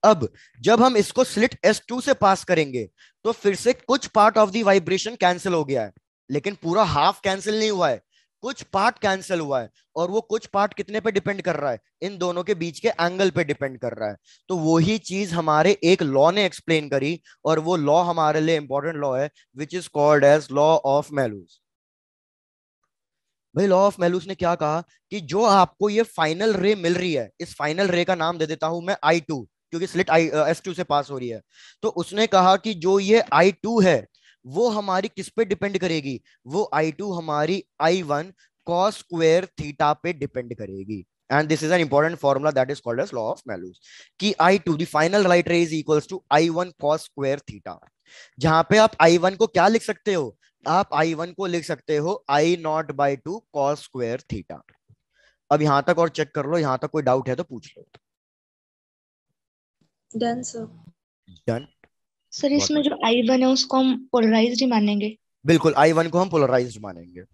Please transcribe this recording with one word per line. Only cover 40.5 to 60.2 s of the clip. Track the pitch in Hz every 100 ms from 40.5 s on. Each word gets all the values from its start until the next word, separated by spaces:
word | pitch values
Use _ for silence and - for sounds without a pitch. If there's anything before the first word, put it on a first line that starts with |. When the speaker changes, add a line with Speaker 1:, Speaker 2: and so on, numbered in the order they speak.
Speaker 1:
करेगी। | 117 104 98 98 107 90 _ _
And | 139 151
this | 151
is | 156
an | 175
important | 156 143 156 170
formula | 143 135 147
that | 135 131
is | 143
called | 123 117
as | 139
law | 127 110
of | 170
Malus | - 98 92 92 _ - - _
कि | 202 196
आई | 165 196
टू, | -
the | 151 170
final | 151 160 202
light | 190 175 170
ray | 170
is | 170
equals | 156 147 151 -
to | - _
आई | 147 165
वन | 165 180 165
cos | 143 156
square | - - 135 143
theta। | - 104 95 85 _ _ _ - - -
जहां | 147 160 165
पे | 208
आप | 220 -
आई | 165 170
वन | 180
को | 190 220
क्या | - 180
लिख | 226
सकते | - 208 -
हो? | 185 127 - _ _
आप | - 170 202
आई | 147 165
वन | 156 170
को | 175 190
लिख | 175
सकते | 147 156 - 151
हो | 156 202 -
आई | 143 170 175
नॉट | 160 156 156
by | 143 143 139
टू | 151 208 _ 147
cos | 139 151
square | - 131 120 120 -
theta। | 104 - 78 _ _ _ _ _ _ _ _ _
अब | 151
यहां | 151 143
तक | 143 170
और | 170
चेक | - 151
कर | - 139
लो, | 170
यहां | 147 131
तक | -
कोई | 156
डाउट | 135 131 127
है | 127
तो |
पूछ | - 120 - -
लो। | - _ _ _ _ _ _ _ _ _ _ _ _ _ _ _ _ _ _ _ _ _ _
Speaker 2:
डन | 226